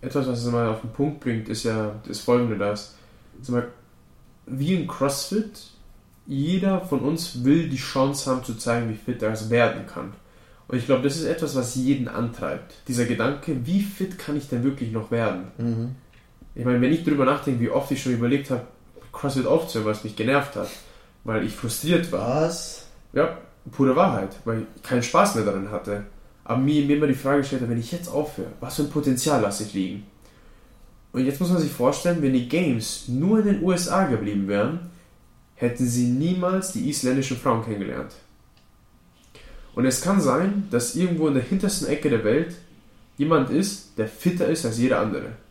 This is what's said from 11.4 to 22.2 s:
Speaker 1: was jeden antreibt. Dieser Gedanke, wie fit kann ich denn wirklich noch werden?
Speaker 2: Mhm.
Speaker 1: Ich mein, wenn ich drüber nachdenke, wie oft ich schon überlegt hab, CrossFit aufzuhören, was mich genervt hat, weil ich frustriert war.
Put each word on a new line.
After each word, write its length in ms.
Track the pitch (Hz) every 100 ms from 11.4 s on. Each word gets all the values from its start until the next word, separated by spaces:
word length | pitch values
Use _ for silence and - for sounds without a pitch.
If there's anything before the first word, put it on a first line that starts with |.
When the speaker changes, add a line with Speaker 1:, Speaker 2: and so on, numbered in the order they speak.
| 156 135
Speaker 1:
was 180 | 117
jeden 340 | 131 127 139 120
antreibt. 680 | - 120 - 78 76 - - -
Dieser 180 | 120 120
Gedanke, 600 | 110 113 143 - 135 120
wie 160 | 190
fit 380 | 202 - 185 -
kann 180 | - 147
ich 100 | 139
denn 140 | 120
wirklich 280 | 127 135 117
noch 180 | 110 107
werden? 380 | 117 110 90 92 -
Speaker 2:
Mhm. 380 | 117 113 120 131 - - - - -
Speaker 1:
Ich 100 | -
mein, 160 | 123 123
wenn 120 | 127
ich 100 | 165
drüber 220 | 165 143 131
nachdenke, 340 | 143 - 123
wie 120 | 117
oft 180 | 131 135
ich 120 | 131
schon 100 | 131
überlegt 380 | 120 120 139 143
hab, 160 | 123 - - - - -
CrossFit 360 | - 143 131 127
aufzuhören, 420 | 139 - 113 107
was 140 | 104
mich 120 | 107 -
genervt 400 | 113 139 139 101
hat, 140 | 95 - - - - _
weil 200 | - 110
ich 120 | 113 -
frustriert 560 | 117 - 151 170 170
war. 320 | 95